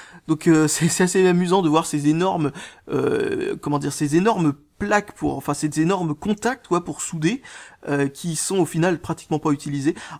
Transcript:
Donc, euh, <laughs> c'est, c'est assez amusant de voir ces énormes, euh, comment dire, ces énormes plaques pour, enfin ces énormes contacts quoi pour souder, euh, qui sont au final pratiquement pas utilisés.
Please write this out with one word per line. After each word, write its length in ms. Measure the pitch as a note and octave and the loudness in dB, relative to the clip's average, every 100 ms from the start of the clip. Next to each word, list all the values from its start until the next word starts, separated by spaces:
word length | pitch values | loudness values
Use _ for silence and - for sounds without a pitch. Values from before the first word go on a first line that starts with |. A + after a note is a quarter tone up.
| - E3+ - | -20 -8 -4
Donc, 220 | D3+ F3 | 0 4
euh, 180 | D#3+ D#3 | 6 4
<laughs> 0 | |
c'est, 200 | - E3 | 2 0
c'est 160 | - | 2
assez 200 | F3+ F#3+ F#3 | 2 4 4
amusant 340 | F3 F3+ F#3+ | 4 2 2
de 60 | E3 | 4
voir 180 | D#3 D#3+ | 2 0
ces 220 | D3+ D3 | 0 2
énormes, 420 | D#3+ F#3 F3 C#3 - - - - | 2 0 0 -4 -6 -16 -18 -6
euh, 640 | - - - - - - - | -2 0 0 -2 -2 -4 -4
comment 180 | C#3+ C#3+ | -4 -2
dire, 140 | C#3+ | -2
ces 240 | - D3 D#3+ | -4 0 2
énormes 380 | G#3 G3+ D#3 C#3 _ - | 4 2 0 -2 _ -8
plaques 340 | G#3 G#3 G3+ | 0 0 -2
pour, 220 | - D3 C3+ | -6 -6 -4
enfin 160 | - | -4
ces 160 | C#3+ D3+ D3+ | -4 -2 0
énormes 360 | D#3+ G3 E3 | 0 0 -2
contacts 520 | D3 G3+ G#3 A#3 C4 - | -4 -4 -2 -2 -4 -2
quoi 160 | F3 | -2
pour 200 | F3 D3+ | -2 -8
souder, 400 | - E3 D#3+ C4+ - - - - - | -8 -2 -2 -2 -8 -20 -20 -12 -4
euh, 220 | C#3+ C#3 | 0 0
qui 260 | C#3 F3 | -4 -6
sont 240 | D#3 - F#3+ | -4 -2 0
au 60 | |
final 340 | E3 E3 F3 E3+ | 0 2 0 0
pratiquement 400 | - D#3+ - D#3 | -4 -8 -4 -2
pas 120 | D#3 | 0
utilisés. 440 | C#3+ D3+ C#3+ C#3 F3+ - | -2 -2 -4 -2 -4 -8